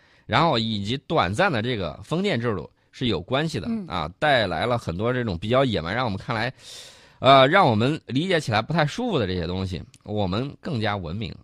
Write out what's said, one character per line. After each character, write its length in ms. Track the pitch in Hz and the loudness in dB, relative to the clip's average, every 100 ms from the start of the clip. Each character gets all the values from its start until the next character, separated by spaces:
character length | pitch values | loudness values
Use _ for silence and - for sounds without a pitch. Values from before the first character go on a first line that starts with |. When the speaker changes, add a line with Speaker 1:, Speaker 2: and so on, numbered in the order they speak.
| _ _ - | _ _ -2
Speaker 1:
然 160 | 113 | 2
后 160 | 165 120 | 2 2
以 260 | 113 107 | 0 -2
及 140 | 98 131 | -4 -6
短 320 | - 160 90 | -2 0 2
暂 180 | 107 196 | 2 2
的 100 | 123 | 0
这 140 | 117 113 | -2 -2
个 240 | 82 64 | -4 -8
封 220 | 98 160 | -6 -2
建 160 | 202 135 | 0 -2
制 160 | 120 95 | -2 -4
度 140 | 64 _ _ | -6 _ _
是 160 | - 127 | -4 -2
有 140 | 87 | -2
关 240 | 90 131 160 | -2 -2 -2
系 120 | 123 | -4
的， 80 | 87 | -4
Speaker 2:
嗯。 160 | 226 175 | -6 -6
Speaker 1:
啊， 220 | 87 78 - | -6 -6 -2
带 280 | 151 131 98 | 2 4 2
来 180 | 80 113 | 0 0
了 120 | 120 | -2
很 180 | - 85 | -2 -2
多 160 | 113 | -2
这 120 | 127 | -2
种 140 | 117 85 | -2 -4
比 120 | 107 | 0
较 160 | 123 139 | 2 2
野 160 | 95 | 0
蛮， 120 | 80 | -2
让 120 | 113 127 | -2 -2
我 40 | |
们 80 | 95 | -4
看 160 | - | -4
来， 200 | 113 120 - - - - - - - | -4 -4 -8 -16 -20 -20 -20 -20 0
呃， 260 | 123 139 131 | 6 8 8
让 200 | 190 165 | 6 6
我 80 | 107 | 4
们 240 | 123 156 - | 2 0 -4
理 200 | 127 185 | -2 0
解 140 | 170 | 0
起 140 | 135 | 2
来 80 | 107 | 0
不 100 | - | 0
太 140 | 160 147 | 0 0
舒 240 | - 247 | 0 -2
服 100 | 165 | 0
的 80 | 95 | 0
这 60 | |
些 120 | 90 82 | -2 -2
东 220 | 92 95 | -4 -4
西。 160 | 85 - - | -6 -10 -16
我 220 | - 104 95 | -8 -4 -2
们 240 | 98 139 - | -2 -4 -8
更 180 | - 127 | -6 -4
加 160 | 107 101 | -2 -4
文 180 | 85 | -6
明 220 | 98 101 - | -6 -8 -10